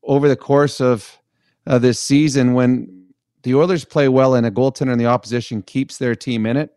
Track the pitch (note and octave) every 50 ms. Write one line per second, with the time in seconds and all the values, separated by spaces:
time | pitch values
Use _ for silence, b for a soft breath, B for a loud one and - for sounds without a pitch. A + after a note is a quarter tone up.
0 | - - C#3 C#3 C#3+ D3 C3 - - - C#3 C#3+ C#3+ C#3+ - - C3 B2+ B2 G#2+
1 | - - - _ _ _ _ _ _ _ _ _ _ - C3 B2 A#2 B2+ A#2 -
2 | - - C#3 C#3+ D3+ D3+ C3 C#3 B2+ B2 B2 B2+ B2+ B2 B2+ A#2+ A#2+ F#2+ F#2 -
3 | - _ _ _ _ _ _ _ _ B2 B2+ C#3 D#3+ F3+ F#3+ E3 - _ - D3+
4 | C#3+ C3+ B2+ C3 C3 C3 C3 B2 A#2 A#2 G2+ A#2+ B2+ C3+ B2+ - D3 C3 B2 A#2+
5 | A#2 A#2 B2 A#2+ - G2+ A#2 B2 A2 - A#2+ G#2+ G2 - - C3 C3+ C#3 - -
6 | C3 B2 A#2 A2+ - C3+ A#2+ A2+ A2 A2 A#2+ C#3 D3+ - _